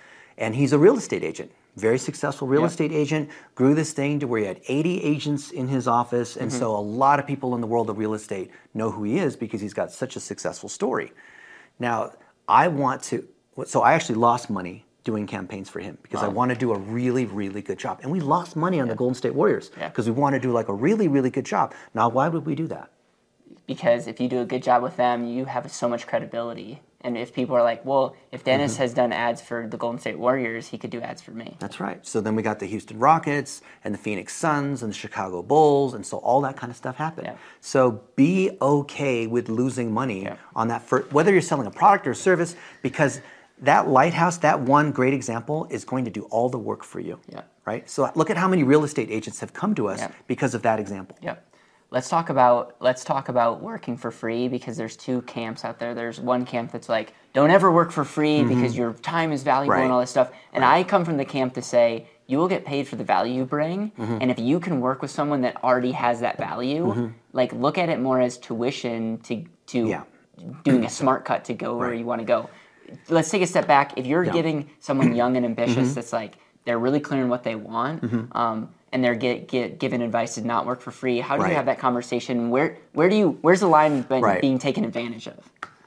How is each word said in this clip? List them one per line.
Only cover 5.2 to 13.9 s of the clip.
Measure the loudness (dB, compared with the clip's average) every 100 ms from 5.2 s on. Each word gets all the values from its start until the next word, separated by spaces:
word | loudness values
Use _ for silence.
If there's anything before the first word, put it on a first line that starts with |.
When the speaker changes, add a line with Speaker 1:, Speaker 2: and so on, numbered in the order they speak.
| -2 -4 -4
Speaker 1:
in | -6 -2
his | -2 2
office, | 2 2 -2 -4 -6
and | -6
Speaker 2:
Mm-hmm. | -2
Speaker 1:
so | -2 -2
a |
lot | -4 2 4 4
of | 0
people | -4 -2
in | -2
the | 0
world | 0 0
of | -2
real | -4 -4
estate | -6 -8 -8 -14 _
know | -4 -4
who | -2
he | -2 0
is | 0 -4
because | -6 -6
he's | -6 -6
got | -6
such | -6 -8 -8
a |
successful | -10 -8 -8 -8 -12
story. | -6 -2 -2 -6 -14 -20 -20 -20 -20 -20 -6
Now, | -4 -2 -4 -10 _ _ 4
I | 6 6
want | 2 -2 -2
to, | -4 -6 -8 _ _ -14 -2
so | 4
I | 4